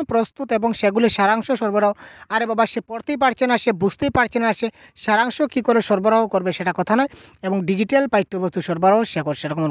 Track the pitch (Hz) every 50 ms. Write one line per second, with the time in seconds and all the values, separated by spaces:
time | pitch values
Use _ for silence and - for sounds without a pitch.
0 | 311 - 233 226 220 - - - 277 226 233 214 214 233 226 - - 202 196 226
1 | 240 220 - - 196 196 220 226 214 - 262 - 233 208 202 208 208 208 208 -
2 | - - - - - - 208 220 233 226 220 214 226 - - 233 - - 220 226
3 | - - 294 247 269 262 226 - 262 247 247 214 - 247 208 165 185 196 - -
4 | 285 285 - 254 240 214 - 233 233 226 208 - 240 226 - _ - - _ -
5 | - 226 208 214 233 254 - - 302 247 - 262 220 - 226 233 196 - 214 185
6 | 190 214 220 226 226 202 - 190 180 185 165 - 175 170 170 - 185 - 214 247
7 | 277 285 - - - - - _ - 185 190 196 180 160 196 185 220 196 277 277
8 | 277 247 - 208 185 - 202 185 185 175 - 190 - - 170 160 180 190 202 226
9 | 226 - - 160 147 151 143 - - 147 151 160 160 151